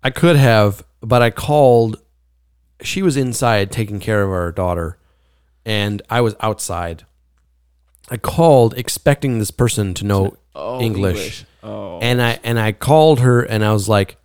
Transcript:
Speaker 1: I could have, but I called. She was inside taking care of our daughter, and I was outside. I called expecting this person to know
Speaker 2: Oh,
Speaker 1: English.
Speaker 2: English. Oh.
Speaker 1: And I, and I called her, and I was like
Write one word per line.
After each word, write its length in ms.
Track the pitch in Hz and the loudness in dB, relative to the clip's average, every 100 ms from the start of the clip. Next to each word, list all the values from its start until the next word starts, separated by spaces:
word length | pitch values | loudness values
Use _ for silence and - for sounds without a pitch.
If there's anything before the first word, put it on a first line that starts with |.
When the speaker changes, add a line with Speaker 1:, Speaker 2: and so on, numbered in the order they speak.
Speaker 1:
I 60 | - | -4
could 240 | - 170 156 | 0 4 6
have, 500 | 135 110 104 98 - _ | 6 4 2 0 -12 _
but 200 | 113 120 | 0 2
I 80 | 117 | 2
called. 680 | - - 151 139 120 113 110 _ _ _ _ _ _ _ _ | 0 -2 4 6 6 2 -4 _ _ _ _ _ _ _ _
She 200 | - - | -8 -2
was 160 | 190 139 | 0 0
inside 540 | 127 113 123 110 101 | -2 -2 0 0 -2
taking 280 | - 107 101 | -4 -6 -6
care 220 | 92 107 | -2 0
of 80 | 98 | 0
our 220 | 92 87 | -2 -4
daughter, 460 | 85 90 87 82 87 _ _ _ _ _ _ - | -4 -2 -2 -6 -10 _ _ _ _ _ _ -6
and 360 | 107 104 104 - | -2 -2 -4 -4
I 120 | 117 | -2
was 140 | 120 104 | -2 -2
outside. 640 | 110 107 - 87 85 85 _ _ _ _ _ _ _ _ _ _ _ | -6 -4 -6 -6 -8 -10 _ _ _ _ _ _ _ _ _ _ _
I 60 | 120 | -10
called 560 | - - 165 139 117 120 | -8 0 4 6 4 0
expecting 640 | 123 - - 143 139 117 | -8 -4 0 0 -2 -4
this 100 | 107 | -4
person 440 | - 120 110 101 90 | -2 -2 0 -4 -4
to 100 | 101 | -2
know 320 | 101 95 - _ - | 0 0 -4 _ -14
Speaker 2:
Oh, 240 | 78 127 | -12 -6
Speaker 1:
English. 340 | 117 104 95 87 | -4 -2 -2 -4
Speaker 2:
English. 280 | 95 - - _ | -8 -12 -18 _
Oh. 360 | 110 104 98 85 | -16 -14 -12 -6
Speaker 1:
And 220 | 113 123 | -2 0
I, 160 | 120 117 | 0 -2
and 160 | 117 117 | -4 -2
I 140 | 110 | -2
called 480 | 104 - 151 156 147 | -4 2 4 4 4
her, 200 | 127 123 | 4 2
and 220 | 120 110 107 | 2 0 2
I 60 | |
was 140 | 107 98 | 0 2
like 280 | 104 98 - | 0 0 -6